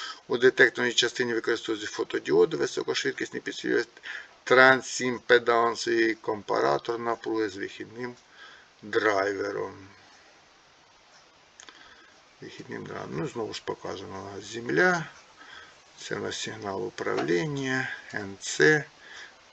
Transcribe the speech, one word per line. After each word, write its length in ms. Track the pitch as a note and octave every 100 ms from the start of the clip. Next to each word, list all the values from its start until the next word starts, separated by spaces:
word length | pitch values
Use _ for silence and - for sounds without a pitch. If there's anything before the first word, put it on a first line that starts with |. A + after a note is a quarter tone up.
| - - -
У 100 | A#2+
детекторній 560 | B2+ - B2 - B2
частині 400 | A2+ A#2+ - B2
використовується 580 | A2+ B2 A2+ - G#2+ G#2
фотодіод, 640 | - - A2 A2+ D#3 E2+
високошвидкісний 880 | D2+ C#2 - - - C3+ B2 - B2
підсилювач 460 | A#2 A2+ B2 A#2+ A#2 - - - - -
трансімпедансу 1500 | - B2+ C3 C3 - - B2+ A#2 - A#2+ A#2 A#2 A#2 G#2+ -
і 220 | A2+ A2+
компаратор 880 | G#2+ - G#2+ G2 A2+ C3 C#3 - A#2
напруги 500 | A#2 A2+ A2+ A2 G#2+
з 80 | F#2+
вихідним 580 | G2 - G2+ A2 B2 A#2+ - - - - - _
драйвером. 1080 | G#2+ G#2+ G#2+ G2 G2 G2 G2+ G2+ G2 F#2+ F#2+ - - - - - - _ _ _ _ _ _ - - _ _ - - - - - - - _ _
Вихідним 440 | - - A#2+ A#2 G2+
драйвером. 340 | G2+ G#2 C#3
Ну, 80 | D#3
знову 260 | A#2+ G#2+
ж 80 | G#2+ -
показана 760 | G2 F#2 F#2 G2 G2 G2 G2
земля. 640 | G2+ A#2 A#2 D3+ F#3 F3 D3+ - - - - - - - - -
Це 140 | - G#2+
у 40 |
нас 220 | G#2 G2
сигнал 460 | - A2 G#2 G2 G2+
управління, 1000 | - G#2 G#2 D3 E3+ D#3+ C#3 C3+ C3 B2+ - -
Н 240 | A2 G2 G2
Ц. 440 | - - D3 D3+ C#3+ - - - - - -